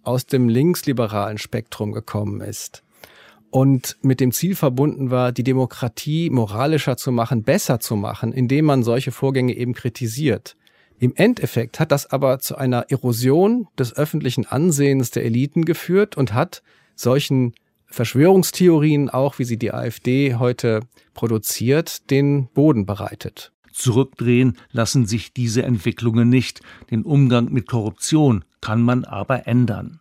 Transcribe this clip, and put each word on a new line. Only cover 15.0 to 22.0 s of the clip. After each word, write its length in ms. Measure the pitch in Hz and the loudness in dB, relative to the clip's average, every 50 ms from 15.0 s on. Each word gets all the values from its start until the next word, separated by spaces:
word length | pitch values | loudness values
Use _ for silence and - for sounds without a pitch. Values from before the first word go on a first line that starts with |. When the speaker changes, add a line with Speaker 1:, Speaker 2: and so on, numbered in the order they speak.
| 123 - | 0 -2
Speaker 1:
der 140 | - - - | -2 -4 -2
Eliten 400 | 120 113 123 135 143 _ 170 165 | 0 0 0 -2 0 _ -2 0
geführt 520 | 160 160 - - - 175 196 208 208 - | 0 -2 -4 -2 0 2 2 2 0 0
und 160 | - 135 113 101 | -2 -2 0 0
hat 300 | 127 160 - - - _ _ _ _ _ _ _ | -2 -2 -2 -6 -20 _ _ _ _ _ _ _
solchen 580 | - - 120 127 143 139 - 143 131 127 120 - _ _ _ _ _ _ _ | -4 0 2 2 2 2 0 0 0 0 0 -4 _ _ _ _ _ _ _
Verschwörungstheorien, 1160 | - - 120 110 - 123 151 180 190 190 175 - - - 185 180 165 151 147 156 147 143 143 123 | -6 -4 -4 -2 2 4 6 6 6 6 4 2 0 4 4 4 6 4 4 2 2 2 0 0
auch 300 | - 127 135 143 - - | 0 -2 -2 -2 -2 -4
wie 60 | 135 | -4
sie 120 | 123 117 | -4 -4
die 160 | 110 117 101 - | -4 -4 -6 -4
A 100 | - 123 | -4 -6
F 160 | 120 - - | -6 -8 -6
D 360 | _ 123 127 135 143 135 120 | _ 0 0 2 2 0 0
heute 460 | 117 127 123 123 - - 117 110 107 113 _ _ _ _ _ _ | 0 0 0 0 0 -2 -2 -2 -2 -4 _ _ _ _ _ _
produziert, 960 | - - 113 117 110 - - - - 110 120 139 156 160 - - - | -6 -2 -2 -2 -2 -2 -4 -6 -2 0 2 2 2 0 -4 -10 -14